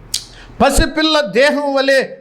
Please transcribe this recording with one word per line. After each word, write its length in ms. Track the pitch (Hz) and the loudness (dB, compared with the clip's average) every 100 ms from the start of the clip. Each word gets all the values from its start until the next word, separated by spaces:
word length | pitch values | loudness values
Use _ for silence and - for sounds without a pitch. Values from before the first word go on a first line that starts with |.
| - - - - - - | -12 -12 -12 -20 -14 0
పసిపిల్ల 600 | 262 277 320 311 311 302 | 0 2 0 0 0 0
దేహం 520 | 294 196 285 285 285 | -2 2 2 0 -2
వలె 360 | 269 269 269 226 - | -2 0 0 0 -6